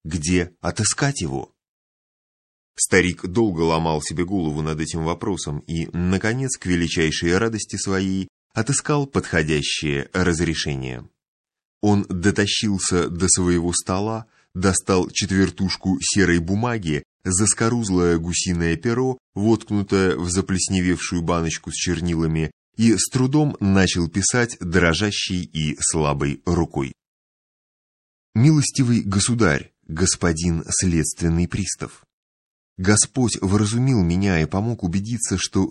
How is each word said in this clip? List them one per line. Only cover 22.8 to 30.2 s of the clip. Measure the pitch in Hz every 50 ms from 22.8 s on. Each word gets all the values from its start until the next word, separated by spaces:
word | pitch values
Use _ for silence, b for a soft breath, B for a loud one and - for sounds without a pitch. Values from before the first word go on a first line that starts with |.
| 110 113 107
с | 92 - -
трудом | - 127 127 131 135 151 151 143 - -
начал | 101 98 98 98 95 90 - 95 85 80
писать | - 101 92 - - 123 120 113 - -
дрожащей | - 87 82 92 87 85 80 80 104 104 101 - - - 95 90 85
и | - - 78 78 76 - -
слабой | - - - 82 76 73 71 71 69 71 67 - -
рукой. | - 85 82 82 73 - - 69 65 - - _ _ _ _ _ _ _ _ _ _ _ _ _ _ _ _ _ _ _ _ _ _ _ _ _ _ _
«Милостивый | 110 123 151 156 151 131 - - - 135 120 120 113
государь, | 113 101 95 101 95 - 120 117 110 87 73 65 - - _ _ _ -
господин | 78 - 92 90 - -